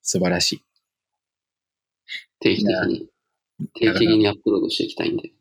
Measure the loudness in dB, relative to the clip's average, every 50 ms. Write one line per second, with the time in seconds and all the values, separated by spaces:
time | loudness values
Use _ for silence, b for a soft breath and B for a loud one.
0 | _ -2 -2 0 0 0 0 0 0 -2 -4 -6 _ _ _ _ _ _ _ _
1 | _ _ _ _ _ _ _ _ _ _ _ _ _ _ _ _ _ _ _ _
2 | _ B B B B B _ _ 0 0 0 2 0 0 0 0 0 -2 -2 -4
3 | -8 -16 _ _ _ _ _ _ _ _ _ -12 -12 -12 _ 0 0 2 4 4
4 | 4 4 6 4 4 2 0 0 _ 0 0 2 0 -2 -2 -4 -6 -6 -6 -4
5 | -4 -4 -4 -4 -8 -10 _ _